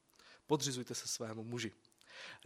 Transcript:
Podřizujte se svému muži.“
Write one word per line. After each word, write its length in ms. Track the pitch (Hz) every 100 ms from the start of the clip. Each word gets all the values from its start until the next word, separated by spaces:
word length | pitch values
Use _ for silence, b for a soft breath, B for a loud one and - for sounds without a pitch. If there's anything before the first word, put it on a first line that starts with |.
| _ - b b -
Podřizujte 480 | 151 135 123 123
se 140 | 120 -
svému 360 | - 113 110
muži.“ 280 | 113 120 113 - - - B B B B